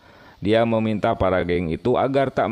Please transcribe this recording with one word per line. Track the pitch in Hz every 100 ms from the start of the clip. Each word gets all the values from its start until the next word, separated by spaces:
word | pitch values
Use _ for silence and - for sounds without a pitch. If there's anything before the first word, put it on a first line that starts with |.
| - - - -
Dia | 98 110
meminta | 117 113 110 104 117 113
para | 92 92
geng | 87 87 85
itu | 80 120 87
agar | 127 139 131
tak | - 113